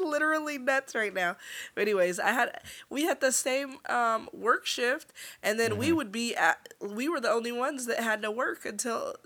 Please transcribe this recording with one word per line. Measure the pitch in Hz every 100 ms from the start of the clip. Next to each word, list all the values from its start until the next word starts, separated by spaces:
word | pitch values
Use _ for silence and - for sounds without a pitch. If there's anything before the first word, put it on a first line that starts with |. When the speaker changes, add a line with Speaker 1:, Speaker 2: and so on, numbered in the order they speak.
| 370
Speaker 1:
literally | 294 311 311 302 285
nuts | 247 269 269 240
right | 202
now. | 190 175 180 - - - -
But |
anyways, | 214 202 180 180
I | -
had, | 247 240 - - - -
we | 262
had | 330 285
the | 262
same, | 247 269 262 277 269 -
um, | 247 233 220 -
work | - 202 339 -
shift, | - 240 277 - - - -
and | - 220
then | 226 208
we | 277
Speaker 2:
Mm-hmm. | 330
Speaker 1:
would | 220
be | 220 233 -
at, | 165 - - -
we | 202 208 277
were | 320
the | 233
only | 233 233
ones | 240 262 277 240
that | 226
had | 233 214
to | 214
work | 220 285 - -
until, | 214 240 226 - -